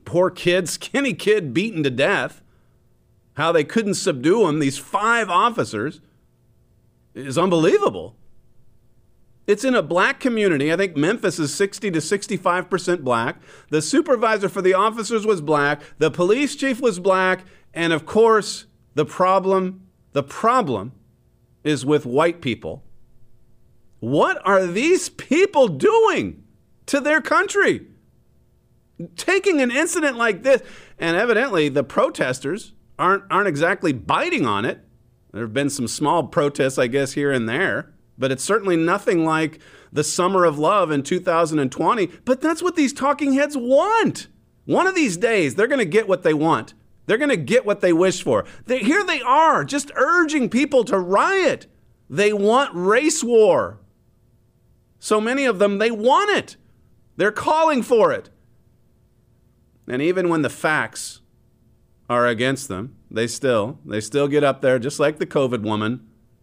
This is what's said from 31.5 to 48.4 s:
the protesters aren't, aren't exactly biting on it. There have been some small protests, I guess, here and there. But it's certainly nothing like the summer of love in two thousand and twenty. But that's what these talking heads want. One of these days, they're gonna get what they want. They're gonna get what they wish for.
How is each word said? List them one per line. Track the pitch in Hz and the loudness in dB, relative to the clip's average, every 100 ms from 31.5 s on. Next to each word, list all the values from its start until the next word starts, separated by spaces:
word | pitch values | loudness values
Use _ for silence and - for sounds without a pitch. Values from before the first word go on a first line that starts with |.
| 190 151 | 0 0
the | 131 | 0
protesters | 120 - 262 - 139 127 135 190 - - _ - | -2 0 -2 0 -4 -4 -6 -8 -12 -20 _ -2
aren't, | 165 190 - | 0 0 0
aren't | 175 202 | -2 0
exactly | 143 165 196 180 | 0 0 0 -2
biting | 127 73 165 320 330 135 | -2 -2 -2 0 -2 0
on | 101 120 | 0 -2
it. | - _ _ _ _ _ | -6 _ _ _ _ _
There | 95 | -10
have | 113 | -6
been | 110 143 | -4 -4
some | - 120 | -4 -6
small | - 147 170 | -4 0 0
protests, | 131 - 143 143 135 135 | 0 -2 -2 0 -2 0
I | 127 | 0
guess, | 135 135 | 0 -2
here | 151 143 | -2 -2
and | 131 110 | -2 -2
there. | 123 180 113 - _ _ - | -2 -2 -4 -8 _ _ -6
But | 131 | -4
it's | 127 | -4
certainly | - 214 196 170 | -2 -2 0 0
nothing | 165 196 196 185 160 | 0 0 0 0 0
like | 160 160 - - - - | 0 -2 -6 -20 -20 -8
the | 135 | -6
summer | 151 - 180 190 175 | -4 -2 0 2 2
of | 147 | 2
love | 156 208 175 | 2 2 2
in | 147 | 0
two | 139 180 | -2 -2
thousand | 180 165 170 156 | 0 0 0 0
and | 135 | -2
twenty. | - 170 233 170 | -2 0 0 -2
But | - - 262 | -6 -4 -2
that's | 311 320 | 0 -2
what | 349 349 | -2 0
these | 277 | -2
talking | - 269 285 285 | 0 -2 0 0
heads | 269 294 285 | 0 0 -2
want. | 240 269 370 453 320 - - _ _ _ - | 2 2 4 2 0 -2 -12 _ _ _ -2
One | 190 359 | 0 2
of | 381 | 2
these | 285 170 | 0 0
days, | 226 220 151 139 | 0 2 0 0
they're | 226 | 0
gonna | 277 190 | 0 2
get | 190 208 | 0 2
what | 185 | 0
they | 180 | 2
want. | 156 156 139 - - _ _ - | 2 2 0 -4 -16 _ _ -2
They're | 214 | 0
gonna | 294 226 | 2 0
get | 139 220 208 | 0 0 0
what | 202 | 0
they | 190 | 2
wish | 165 185 185 | 4 2 0
for. | - 110 | 0 0